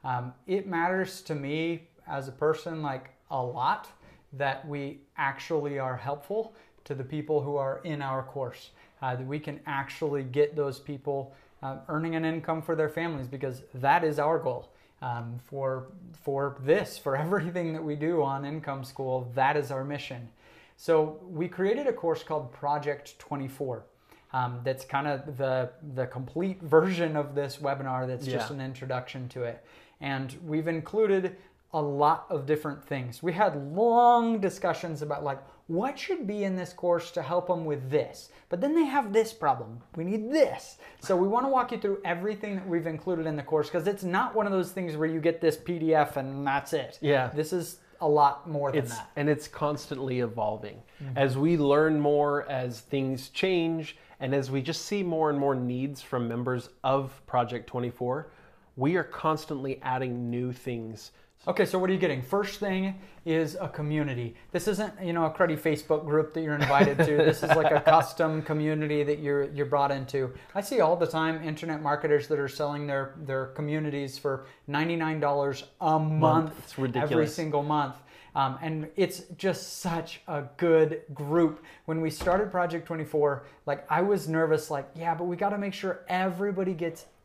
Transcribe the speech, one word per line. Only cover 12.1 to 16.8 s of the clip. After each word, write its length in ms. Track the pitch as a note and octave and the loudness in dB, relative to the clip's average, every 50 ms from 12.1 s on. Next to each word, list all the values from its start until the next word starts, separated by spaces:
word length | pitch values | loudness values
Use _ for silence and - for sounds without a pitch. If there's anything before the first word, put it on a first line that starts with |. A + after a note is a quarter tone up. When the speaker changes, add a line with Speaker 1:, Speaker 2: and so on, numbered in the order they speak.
| E3 | -2
Speaker 1:
an 100 | D#3+ D#3+ | 0 0
income 380 | D#3+ D#3+ E3 D#3 - D#3+ D#3+ | 0 -2 -2 -2 -2 -4 -2
for 140 | D3+ - E3 | 0 -2 0
their 140 | D#3 D#3 D3 | 0 0 0
families, 380 | D#3 E3+ E3 E3+ D#3+ C#3 C3 | 0 -2 -4 -2 -4 -4 -6
because 360 | B2 C3 C3 C#3 C3+ B2 B2 - - - | -8 -8 -6 -6 -6 -6 -8 -14 -14 -10
that 300 | B2+ B2 C#3 C#3 F3 D#3+ | 0 4 6 6 6 6
is 160 | D#3 D3 D3 | 2 2 2
our 180 | C#3+ D3+ E3 | 2 2 2
goal, 320 | D#3 - C3 A#2+ A#2+ - - _ _ _ _ _ _ | 2 0 -2 -4 -4 -10 -14 _ _ _ _ _ _
um, 380 | C3+ B2+ A#2+ A#2+ A#2 A#2 A#2 B2 B2 | -6 -6 -6 -6 -6 -8 -10 -12 -12
for, 440 | - C#3 C#3 C3+ C3 C3 C3+ - - - - - - - - | -10 -8 -4 -2 -2 -2 -4 -8 -12 -18 -20 -20 -20 -20 -10
for 360 | - - C#3 C#3 C#3 C#3 C3+ - | -6 -4 -2 0 -2 -2 -4 -4
this, 380 | C3 C3+ D#3+ G#3 | 4 4 4 4